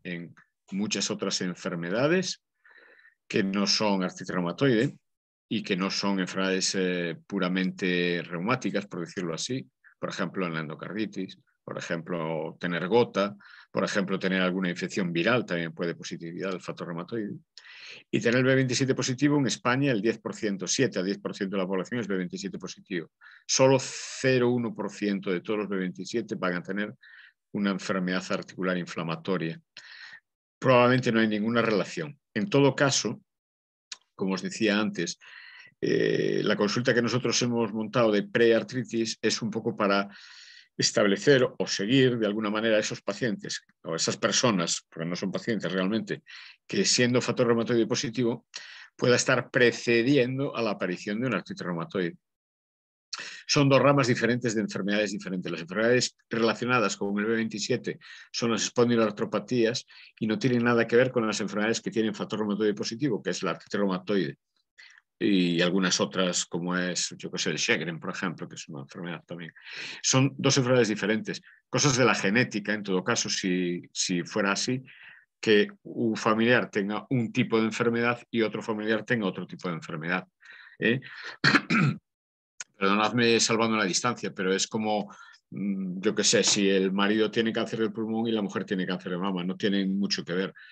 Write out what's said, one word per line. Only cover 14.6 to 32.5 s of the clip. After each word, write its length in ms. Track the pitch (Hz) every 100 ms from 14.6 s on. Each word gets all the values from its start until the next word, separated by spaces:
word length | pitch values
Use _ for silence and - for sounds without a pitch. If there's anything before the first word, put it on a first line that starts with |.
| 90
infección 420 | 87 92 107 90
viral 340 | 85 95 123 104
también 280 | 87 82
puede 220 | 82 85 82
positivar 580 | - 85 85 85 95
el 80 | 90
factor 260 | - 82 87
reumatoide. 460 | 85 - 117 104 - - - - - - - -
Y 120 | -
tener 180 | 117 127
el 60 | 131
B 100 | 135
veintisiete 400 | 127 120 131 127
positivo 420 | 123 127 147 147
en 100 | 120
España, 440 | - 123 127 143
el 100 | 110
diez 160 | 110 104
por 160 | 107
ciento, 320 | - 107 95 90
siete 320 | - 120 101
a 40 |
diez 160 | 92 101
por 160 | 95 98
ciento 220 | 98 98
de 60 |
la 40 | 92
población 320 | 95 87 123
es 80 | 98
B 80 | 95
veintisiete 420 | 90 95 98 92
positivo. 520 | 90 - - 87 - _ - - -
Solo 340 | - 135 131
cero 680 | - - - - 135 127 120
uno 240 | 123 113
por 160 | 98 101
ciento 400 | - 104 98 101
de 120 | 87
todos 180 | 87 107
los 80 | 98
B 100 | 98
veintisiete 580 | 92 95 90 117 104 104
van 180 | 92
a 100 | 90
tener 320 | 87 101 107 131 - - - _ _
una 200 | 107 101
enfermedad 520 | 92 - 95 90 92 95
articular 480 | 92 - - 92 90
inflamatoria. 840 | 82 90 82 80 98 90 82 82 _ - - - - - _ _ _ _
Probablemente 540 | 131 123 123 127 131
no 80 | 113
hay 80 | 110
ninguna 340 | 107 113 120
relación. 560 | 113 101 85 87 76 - _
En 160 | 113
todo 260 | 101